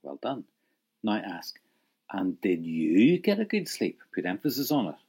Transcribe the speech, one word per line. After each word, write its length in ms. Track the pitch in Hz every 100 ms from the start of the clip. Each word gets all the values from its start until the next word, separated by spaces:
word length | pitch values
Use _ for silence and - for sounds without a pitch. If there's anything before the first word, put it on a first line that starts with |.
Well 160 | 143 139
done. 220 | - 135 - _ _ _ _ _
Now 140 | 110 104
ask, 420 | 101 85 - - _ _ _ _ _
And 280 | - 92 82
did 240 | 101 87 82
you 520 | 82 80 87 123 180
get 220 | 180 202
a 40 | 214
good 220 | 214 165
sleep? 320 | - 98 - -
Put 120 | - 87
emphasis 440 | 92 151 135 139
on 160 | 147 98
it. 80 | 73